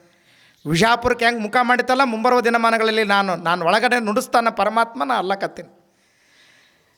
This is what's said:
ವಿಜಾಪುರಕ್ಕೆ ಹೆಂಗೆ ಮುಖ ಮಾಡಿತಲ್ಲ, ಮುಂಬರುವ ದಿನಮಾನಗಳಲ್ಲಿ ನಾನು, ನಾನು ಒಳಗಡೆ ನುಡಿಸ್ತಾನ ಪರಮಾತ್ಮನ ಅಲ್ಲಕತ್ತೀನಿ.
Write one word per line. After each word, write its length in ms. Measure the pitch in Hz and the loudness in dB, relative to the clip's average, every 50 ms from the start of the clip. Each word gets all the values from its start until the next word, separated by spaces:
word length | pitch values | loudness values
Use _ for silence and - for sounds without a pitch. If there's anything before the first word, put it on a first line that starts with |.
| _ _ _ _ _ _ _ _ _ _ _ _ - | _ _ _ _ _ _ _ _ _ _ _ _ -6
ವಿಜಾಪುರಕ್ಕೆ 580 | 143 160 165 214 226 240 233 240 247 240 233 233 | -2 0 2 4 2 2 2 2 -2 0 2 0
ಹೆಂಗೆ 160 | 233 240 233 | 0 0 0
ಮುಖ 160 | 214 202 - 254 | -4 -2 0 0
ಮಾಡಿತಲ್ಲ, 420 | 247 233 247 240 240 254 254 262 277 | 2 2 2 0 2 0 0 0 0
ಮುಂಬರುವ 360 | 247 220 220 226 247 247 247 | -4 -4 0 2 2 2 4
ದಿನಮಾನಗಳಲ್ಲಿ 640 | 214 233 233 233 226 226 226 226 220 226 214 220 220 | 2 2 0 2 2 2 0 2 0 0 0 0 0
ನಾನು, 320 | 202 202 196 196 196 175 | 2 2 2 2 0 -2
ನಾನು 300 | 165 175 165 175 180 165 | -4 -2 -2 -2 0 0
ಒಳಗಡೆ 340 | 170 196 226 214 240 240 247 | 2 2 2 2 2 0 0
ನುಡಿಸ್ತಾನ 480 | 226 202 214 254 254 - - 240 233 226 | -2 -2 -2 -4 -4 0 0 2 2 2
ಪರಮಾತ್ಮನ 600 | 226 208 196 208 220 226 233 226 - 254 277 269 | 0 0 -2 0 2 0 -2 -2 -2 -8 -4 -4
ಅಲ್ಲಕತ್ತೀನಿ. 720 | 240 208 180 185 196 190 185 160 - - 160 - _ _ _ _ _ _ _ _ _ _ _ _ _ _ _ _ _ _ _ _ _ _ _ _ _ | -2 -2 -2 -4 -4 -4 -6 -8 -10 -12 -20 -20 _ _ _ _ _ _ _ _ _ _ _ _ _ _ _ _ _ _ _ _ _ _ _ _ _